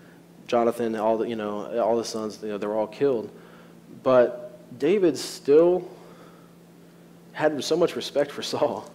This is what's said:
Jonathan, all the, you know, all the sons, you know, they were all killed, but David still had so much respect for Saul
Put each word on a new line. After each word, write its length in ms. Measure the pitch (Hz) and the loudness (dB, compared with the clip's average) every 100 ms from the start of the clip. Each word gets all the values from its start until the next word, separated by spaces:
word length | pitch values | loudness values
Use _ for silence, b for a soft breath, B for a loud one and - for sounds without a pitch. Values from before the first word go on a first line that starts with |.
| B B - - - | B B -20 -20 -2
Jonathan, 480 | 120 117 117 117 110 | 2 2 0 -2 0
all 220 | 110 110 | 0 0
the, 100 | 117 | 0
you 80 | 113 | -4
know, 440 | 104 104 87 117 | -4 -6 -4 0
all 160 | 107 117 | 2 0
the 80 | |
sons, 360 | 110 113 110 98 | -2 -6 -8 -8
you 60 | 107 | -8
know, 100 | 104 | -6
they 80 | 104 | -4
were 100 | 107 | -2
all 120 | 107 | -4
killed, 420 | - 139 120 104 B B B B B - - | -2 0 0 -4 B B B B B -20 -6
but 560 | 135 127 117 - - - - 123 | 2 4 4 0 -14 -18 -20 -4
David 380 | 143 208 175 127 | 0 2 2 0
still 720 | - - - 147 175 180 - B B B B B B B - - - - - - - | -6 -6 4 6 6 4 -2 B B B B B B B -20 -20 -20 -20 -20 -20 -16
had 300 | - 151 147 | -2 0 0
so 140 | - 160 | 0 2
much 200 | 170 120 | 2 0
respect 340 | - 139 147 | -4 -2 -2
for 120 | - | -4
Saul 480 | - 120 135 101 - | -6 -2 -2 -2 -10